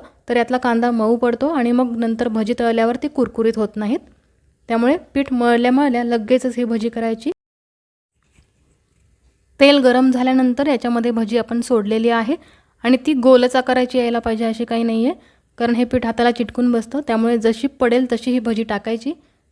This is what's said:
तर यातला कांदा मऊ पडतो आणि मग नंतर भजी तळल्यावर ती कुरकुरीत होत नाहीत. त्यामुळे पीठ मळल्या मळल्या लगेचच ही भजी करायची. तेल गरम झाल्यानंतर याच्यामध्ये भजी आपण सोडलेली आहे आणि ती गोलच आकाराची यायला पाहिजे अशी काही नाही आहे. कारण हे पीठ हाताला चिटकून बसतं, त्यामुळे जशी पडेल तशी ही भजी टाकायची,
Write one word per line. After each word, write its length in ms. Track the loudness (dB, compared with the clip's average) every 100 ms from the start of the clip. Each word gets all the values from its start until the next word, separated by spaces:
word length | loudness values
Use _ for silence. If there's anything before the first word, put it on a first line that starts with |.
| -4 _ -4
तर 80 | -2
यातला 200 | 0 -2
कांदा 340 | 0 0 0
मऊ 240 | 0 0 0
पडतो 320 | 0 0 -2
आणि 220 | 0 0
मग 240 | 0 0 -2
नंतर 300 | -2 -2 -2
भजी 260 | -2 -2 0
तळल्यावर 360 | 0 2 0 -2
ती 40 | -4
कुरकुरीत 500 | -2 -2 0 0 0
होत 180 | -4 -4
नाहीत. 240 | -4 -4 -6 _ _ _ _ _ -4
त्यामुळे 260 | 0 2 0 -2
पीठ 200 | -4 -2
मळल्या 380 | 0 2 2 2
मळल्या 320 | 2 2 0
लगेचच 540 | -2 -2 0 0 0 -4
ही 60 | -2
भजी 240 | -2 -4
करायची. 420 | -4 -4 -4 -6 -8 _ _ _ _ _ _ _ _ _ _ _ _ _ _ _ _ _ _ _ _ _ 2
तेल 180 | 4 6
गरम 320 | 4 4 2
झाल्यानंतर 560 | 2 2 2 2 0 0
याच्यामध्ये 440 | 0 -2 -2 -2
भजी 260 | -2 0 -2
आपण 240 | -2 -4
सोडलेली 480 | 0 0 0 0 2
आहे 240 | 0 0 -4 -8 _ _ _
आणि 140 | 0 0 0
ती 80 | 2
गोलच 400 | 6 6 4 0
आकाराची 420 | 0 0 0 -2
यायला 220 | -2 -2
पाहिजे 260 | -2 -2 -4
अशी 200 | -4 -4
काही 180 | -2
नाही 220 | -2 0 -2
आहे. 260 | -4 _ _ _ -4
कारण 180 | -2 0
हे 80 |
पीठ 220 | 0 -2 -2
हाताला 260 | 0 0
चिटकून 400 | 0 -4 -2 0
बसतं, 280 | 0 -2 -6 -2
त्यामुळे 300 | 0 0 2
जशी 300 | 0 0 -4
पडेल 380 | -2 0 2 0
तशी 200 | -2 -2
ही 80 | -2
भजी 240 | -2 -4
टाकायची, 500 | -4 -6 -6 -6 -6 -10 _ _ _